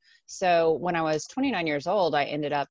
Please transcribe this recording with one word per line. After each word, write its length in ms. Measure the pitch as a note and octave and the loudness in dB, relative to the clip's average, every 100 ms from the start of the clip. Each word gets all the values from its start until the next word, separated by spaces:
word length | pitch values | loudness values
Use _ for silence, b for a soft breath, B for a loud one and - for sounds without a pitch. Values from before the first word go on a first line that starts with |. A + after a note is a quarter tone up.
| b b - | b b -20
So 480 | - F#3 E3+ E3 | -2 2 4 4
when 220 | D3+ F3 E3+ | 2 0 -2
I 60 | |
was 240 | D#3+ D#3 - | 0 -2 -4
twenty-nine 420 | - C#4 G3+ E3 | -4 -2 0 -2
years 200 | D3 D#3+ | -2 0
old, 280 | G3+ E3 D3 | 2 2 2
I 100 | C#3 | 0
ended 280 | D3 D3 | -2 -2
up 140 | C#3+ C#3 | -2 -2